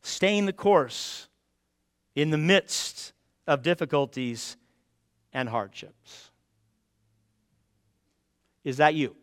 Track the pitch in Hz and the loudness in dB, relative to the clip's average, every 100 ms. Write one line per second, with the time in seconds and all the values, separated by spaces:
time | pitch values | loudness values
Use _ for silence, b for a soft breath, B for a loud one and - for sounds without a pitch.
0 | - - 185 208 196 190 208 190 127 - | -10 -2 0 2 0 0 4 4 4 -6
1 | - - - _ _ _ _ _ _ _ | -12 -14 -18 _ _ _ _ _ _ _
2 | _ - 151 151 160 190 - - - - | _ -2 0 0 4 4 2 -6 -6 -12
3 | - _ _ _ - 143 139 170 156 147 | -18 _ _ _ 0 0 2 -2 0 0
4 | 139 - 123 117 - - _ _ _ _ | -2 -4 -6 -6 -12 -16 _ _ _ _
5 | _ _ _ 131 123 113 98 - - _ | _ _ _ -6 -4 -4 -6 -12 -20 _
6 | _ - - _ _ _ _ _ _ _ | _ -20 -20 _ _ _ _ _ _ _
7 | _ _ _ _ _ _ _ _ _ _ | _ _ _ _ _ _ _ _ _ _
8 | _ _ _ _ _ _ 139 127 151 156 | _ _ _ _ _ _ -8 4 4 4
9 | 127 - | -4 -6